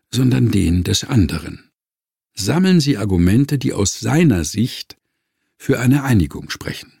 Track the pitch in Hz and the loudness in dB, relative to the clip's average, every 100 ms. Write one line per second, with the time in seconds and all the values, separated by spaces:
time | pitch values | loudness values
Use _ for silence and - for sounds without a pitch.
0 | _ 120 127 127 117 101 85 87 90 101 | _ -2 0 2 2 2 0 0 0 -2
1 | - 135 78 80 - - _ _ _ _ | 0 0 0 -2 -10 -18 _ _ _ _
2 | _ _ _ - 95 156 190 180 143 104 | _ _ _ -8 -2 0 4 4 2 -2
3 | 107 90 87 113 143 143 - - 98 - | 0 2 4 4 2 0 -2 -2 -4 -2
4 | 113 147 170 92 78 - 123 - - - | -2 2 4 2 -2 -4 -4 -6 -18 -20
5 | _ _ _ _ _ _ - 120 127 143 | _ _ _ _ _ _ -4 0 2 2
6 | 135 110 73 - - - - - - _ | 2 0 0 -6 -14 -10 -10 -10 -16 _